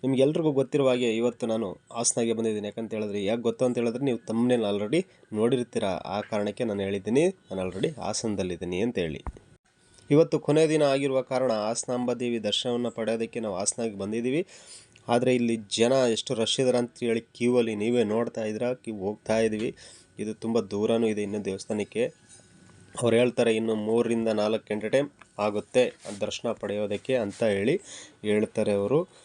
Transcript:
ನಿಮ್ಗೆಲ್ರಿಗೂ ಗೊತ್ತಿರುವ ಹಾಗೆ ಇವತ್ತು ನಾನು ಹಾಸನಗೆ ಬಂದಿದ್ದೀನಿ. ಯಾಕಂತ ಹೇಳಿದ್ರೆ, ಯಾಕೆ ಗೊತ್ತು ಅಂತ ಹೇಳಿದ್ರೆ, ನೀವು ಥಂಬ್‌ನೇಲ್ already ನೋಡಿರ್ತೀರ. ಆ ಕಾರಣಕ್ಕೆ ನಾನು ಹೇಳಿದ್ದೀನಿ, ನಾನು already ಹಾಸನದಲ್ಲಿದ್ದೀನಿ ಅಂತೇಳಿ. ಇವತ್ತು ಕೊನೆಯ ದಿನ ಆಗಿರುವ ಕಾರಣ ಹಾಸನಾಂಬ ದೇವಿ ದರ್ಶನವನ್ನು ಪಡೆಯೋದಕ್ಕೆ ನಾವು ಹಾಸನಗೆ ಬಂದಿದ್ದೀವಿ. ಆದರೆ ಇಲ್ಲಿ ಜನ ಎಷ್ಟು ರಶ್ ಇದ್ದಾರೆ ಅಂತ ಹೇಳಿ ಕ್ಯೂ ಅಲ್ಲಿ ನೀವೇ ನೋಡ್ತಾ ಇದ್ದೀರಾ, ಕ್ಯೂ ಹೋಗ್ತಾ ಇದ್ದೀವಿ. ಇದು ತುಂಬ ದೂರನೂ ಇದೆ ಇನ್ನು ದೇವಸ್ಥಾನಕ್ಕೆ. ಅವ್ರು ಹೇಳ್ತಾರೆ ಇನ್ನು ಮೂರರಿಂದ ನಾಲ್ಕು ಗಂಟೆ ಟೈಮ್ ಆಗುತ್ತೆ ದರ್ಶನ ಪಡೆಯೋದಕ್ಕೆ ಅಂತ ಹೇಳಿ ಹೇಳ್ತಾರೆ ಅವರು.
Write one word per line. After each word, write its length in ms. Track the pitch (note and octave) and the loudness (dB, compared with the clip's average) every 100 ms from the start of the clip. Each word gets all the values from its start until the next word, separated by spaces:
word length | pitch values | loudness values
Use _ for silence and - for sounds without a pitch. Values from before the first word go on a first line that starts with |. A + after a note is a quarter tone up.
ನಿಮ್ಗೆಲ್ರಿಗೂ 480 | C3+ C3 C3+ E3 D#3 | 0 4 4 4 2
ಗೊತ್ತಿರುವ 360 | C3+ C3+ D3 C3+ | 2 0 2 4
ಹಾಗೆ 280 | B2 B2 A2 | 4 2 2
ಇವತ್ತು 300 | A#2+ A#2 A2+ | 0 -2 -2
ನಾನು 200 | A2 G#2+ E2 _ | -2 -2 -8 _
ಹಾಸನಗೆ 400 | A#2 A#2+ - A#2 | -4 -2 0 0
ಬಂದಿದ್ದೀನಿ. 340 | A2+ A2+ G#2+ G#2 | 0 0 -2 -6
ಯಾಕಂತ 280 | - A2 | -8 -8
ಹೇಳಿದ್ರೆ, 300 | A2 G#2+ G2+ | -6 -4 -2
ಯಾಕೆ 180 | G2 A#2 | -2 0
ಗೊತ್ತು 220 | A#2 A2+ | -2 0
ಅಂತ 140 | B2+ B2 | 0 0
ಹೇಳಿದ್ರೆ, 260 | A#2 A#2 | -2 -2
ನೀವು 140 | C#3 A#2 - | -2 -2 -4
ಥಂಬ್‌ನೇಲ್ 380 | A2+ B2 B2 | 0 2 2
already 360 | G#2+ G2+ G#2 D#3 F#3+ _ _ | 2 -2 0 -2 -2 _ _
ನೋಡಿರ್ತೀರ. 520 | G#2+ A2+ B2+ A#2+ A#2 | 0 2 2 -2 -2
ಆ 360 | G#2 F2+ - G2 | -2 -4 -4 -6
ಕಾರಣಕ್ಕೆ 440 | G#2 G#2+ G#2 G2+ | -4 -4 -4 -4
ನಾನು 180 | A#2+ G2+ | -4 -2
ಹೇಳಿದ್ದೀನಿ, 420 | G2 G2+ G2 A#2+ F3 F#3+ | -2 -4 0 2 2 -2
ನಾನು 160 | _ F#2+ | _ -6
already 280 | F#2 F#2 D#3+ C#3 | -6 -4 -6 -4
ಹಾಸನದಲ್ಲಿದ್ದೀನಿ 800 | F#2+ G#2+ A2+ G2+ F#2+ F2 F2 F2+ | -6 -4 -4 -2 -4 -4 -6 -4
ಅಂತೇಳಿ. 400 | A2+ A2 E2+ D2 - - - _ _ _ _ _ - | -2 -2 -4 -6 -10 -14 -20 _ _ _ _ _ 2
ಇವತ್ತು 280 | D3 D#3 D#3 | 4 4 2
ಕೊನೆಯ 300 | - D3 D#3+ | 2 4 4
ದಿನ 140 | D#3 | 4
ಆಗಿರುವ 400 | C#3+ C#3 C#3 C3 | 4 2 2 0
ಕಾರಣ 300 | B2+ B2+ B2+ | 0 0 2
ಹಾಸನಾಂಬ 600 | A2 G#2+ A#2 - B2 B2 | 2 0 -2 -2 -2 -2
ದೇವಿ 260 | A#2+ B2 A#2 | -2 -2 0
ದರ್ಶನವನ್ನು 480 | G#2 G#2 B2+ A#2+ A#2+ | 0 -2 -2 -2 -2
ಪಡೆಯೋದಕ್ಕೆ 500 | A2+ A2+ A2+ A2+ A#2+ | -4 -2 -2 -2 -4
ನಾವು 160 | A2 F#2 | -6 -2
ಹಾಸನಗೆ 420 | G2+ - A2+ G2 | -4 -2 -6 -4
ಬಂದಿದ್ದೀವಿ. 440 | G2 A2+ A#2+ C#3+ F#3+ - - - - - - | -4 -2 -2 -2 -4 -12 -20 -20 -20 -20 0
ಆದರೆ 260 | A#2+ B2 | 2 4
ಇಲ್ಲಿ 220 | B2+ A#2+ A2+ G#2 G#2 | 4 2 -2 -4 2
ಜನ 140 | A#2 C3+ B2+ | 4 4 4
ಎಷ್ಟು 220 | A2 - | 2 -2
ರಶ್ 260 | A#2 A2 - | -2 0 2
ಇದ್ದಾರೆ 180 | C3 B2 | 2 2
ಅಂತ 260 | B2 - A#2+ | 0 -4 -2
ಹೇಳಿ 120 | A2+ A2+ - | -2 -4 -2
ಕ್ಯೂ 220 | A#2+ B2 | 2 4
ಅಲ್ಲಿ 160 | A2+ G#2+ | 2 0
ನೀವೇ 280 | G#2+ A#2+ | 0 2
ನೋಡ್ತಾ 400 | G#2+ G#2+ A#2 A#2+ | 2 2 -2 -4
ಇದ್ದೀರಾ, 280 | A2 G#2+ B2 | -4 -2 -2
ಕ್ಯೂ 220 | B2+ - G#2+ | -4 -8 -6
ಹೋಗ್ತಾ 420 | F#2+ G#2 - A2 | -6 -6 0 2
ಇದ್ದೀವಿ. 320 | A2+ G#2+ A#2+ - - - - - | 2 0 -4 -6 -18 -20 -20 -10
ಇದು 160 | G#2+ | -8
ತುಂಬ 260 | G#2+ A#2 A#2 | -6 -2 -2
ದೂರನೂ 460 | G2+ G2+ A2 A2+ A2+ | -2 -2 0 2 2
ಇದೆ 160 | G#2 | 0
ಇನ್ನು 220 | G2+ G#2 | -4 -4
ದೇವಸ್ಥಾನಕ್ಕೆ. 600 | G2 F#2+ - G#2+ G2+ G#2+ B2 - _ - - - - - - | -4 -6 -4 -4 -4 -2 -4 -6 _ -20 -20 -20 -20 -20 -20
ಅವ್ರು 220 | - A#2+ A2+ | -2 2 4
ಹೇಳ್ತಾರೆ 340 | B2 A#2 A#2 | 2 2 2
ಇನ್ನು 200 | A2 A2+ | 2 0
ಮೂರರಿಂದ 560 | A2 G#2+ A#2 A#2 A2+ A2+ G#2+ | -2 0 2 2 0 0 0
ನಾಲ್ಕು 260 | G#2 A2 - | 0 -2 -4
ಗಂಟೆ 200 | G#2+ G#2+ | -6 0
ಟೈಮ್ 200 | B2+ C#3+ _ - - | 0 0 _ -20 -4
ಆಗುತ್ತೆ 440 | G#2 G#2 - B2+ A#2+ - - G#2 | -2 -2 -2 2 2 -2 -14 -8
ದರ್ಶನ 320 | G2+ - A#2+ | -6 -6 -6
ಪಡೆಯೋದಕ್ಕೆ 640 | G#2+ G#2 G#2 G#2 G#2 - C3 | -6 -6 -4 -4 -6 -2 -2
ಅಂತ 240 | G#2 - | -2 0
ಹೇಳಿ 320 | A2+ G2 G#2 F3 - - - _ | 0 2 2 0 -4 -18 -20 _
ಹೇಳ್ತಾರೆ 500 | G#2+ G#2 G#2+ - G#2+ | 0 2 2 0 0
ಅವರು. 260 | G2+ G2+ C#3+ F3+ - | 2 2 0 0 -10